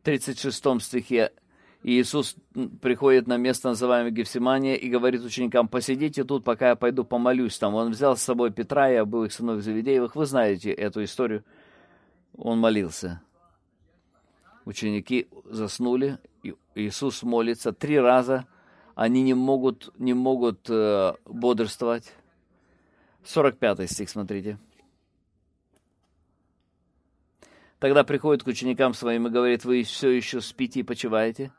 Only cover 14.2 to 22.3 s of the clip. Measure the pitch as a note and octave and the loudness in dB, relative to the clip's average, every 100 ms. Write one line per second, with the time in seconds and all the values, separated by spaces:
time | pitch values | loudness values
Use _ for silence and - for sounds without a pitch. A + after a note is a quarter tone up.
14.2 | _ _ _ _ - G2+ A2 G#2 F#2 B2+ | _ _ _ _ -16 -8 -4 -4 -2 -2
15.2 | - - - A2 G#2+ - B2 B2 C#3 C3+ | -2 -10 -14 -8 -8 -4 -2 0 -2 -4
16.2 | _ _ - - _ - G#2 G2+ C#3 A2+ | _ _ -16 -16 _ -8 -6 -4 -6 -6
17.2 | A#2+ A#2 A2+ A#2 A#2+ G2+ C#3+ D3 B2 B2+ | -2 0 0 -2 -4 -6 0 4 6 6
18.2 | B2+ C3 B2+ _ _ _ _ - A2+ B2 | 4 -2 -4 _ _ _ _ -4 0 2
19.2 | C3 B2+ C3 C3+ B2+ A2+ - - B2+ B2 | 2 2 2 2 0 -2 -12 -6 -2 0
20.2 | B2+ C3 A#2+ G2 - A2+ G#2+ G#2 F#2+ - | 2 2 0 -2 -4 0 2 2 2 0
21.2 | - A#2 B2 A#2 A2 - A#2+ A#2 - - | -12 -2 2 2 0 -2 -2 -2 -6 -20
22.2 | _ | _